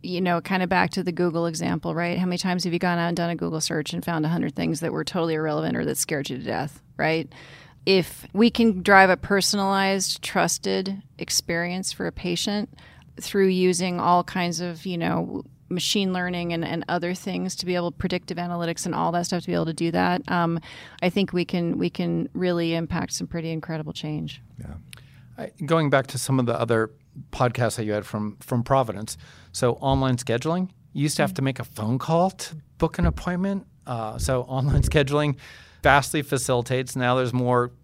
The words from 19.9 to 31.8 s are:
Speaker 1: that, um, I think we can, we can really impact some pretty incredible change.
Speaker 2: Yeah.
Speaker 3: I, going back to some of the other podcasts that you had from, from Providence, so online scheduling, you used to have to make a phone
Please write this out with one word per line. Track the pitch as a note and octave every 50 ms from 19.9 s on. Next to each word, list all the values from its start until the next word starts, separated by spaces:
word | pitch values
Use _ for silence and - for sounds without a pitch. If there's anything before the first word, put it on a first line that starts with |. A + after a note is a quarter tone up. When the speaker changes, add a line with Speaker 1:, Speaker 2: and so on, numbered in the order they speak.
Speaker 1:
that, | E3 F3+ F#3 F3+ F3 F3+ - -
um, | - F3 E3+ E3+ E3+ E3+ - - - - - - - - -
I | F#3
think | - G3 G3 -
we | - F3+ F3
can, | - - F3+ E3+ E3 -
we | - F3 F3
can | - - F3+ E3+ E3+ E3+ D#3+ - -
really | F3 F#3 F3+ F3 E3+ E3+ E3 E3
impact | E3 E3 D#3+ F3 E3 E3+ F3 -
some | - E3+
pretty | - - E3+ D#3+ E3
incredible | E3 D#3+ - - D#3+ D#3+ D3+ D3 -
change. | - - D3+ D3+ D3+ E3 D3 - - - - - -
Speaker 2:
Yeah. | - - - - - - - - - - - - - - -
Speaker 3:
I, | - - - _ - D#3+
going | C#3+ E3 E3 D#3 C#3+
back | C#3 C3+ C3
to | - -
some | B2+ - - C3 C3
of | B2
the | A#2 A#2 -
other | A#2 A#2 A#2+ A2+ A2 A2 - _ _ _ _ - - -
podcasts | - - C3 B2 A#2 - B2 A2 -
that | - A2+
you | G#2+ G#2
had | G#2+ F#2+
from, | - - G#2+ G#2 G#2+ G2+ -
from | - - C3+ A#2+ A2+
Providence, | - C#3 C3+ B2+ A2+ G2 G2 A2 - - - - - - - - - -
so | - - B2 A#2+
online | - - C#3 C3+ C3+ C3+ C3 B2+
scheduling, | A#2+ - - A2+ A#2 - D#3 E3 F3+ F#3 F#3 - _ _ - -
you | - C#3
used | D3+ -
to | - D3+
have | C3+ -
to | -
make | C3+ C3+ C3 B2+
a | B2
phone | - - -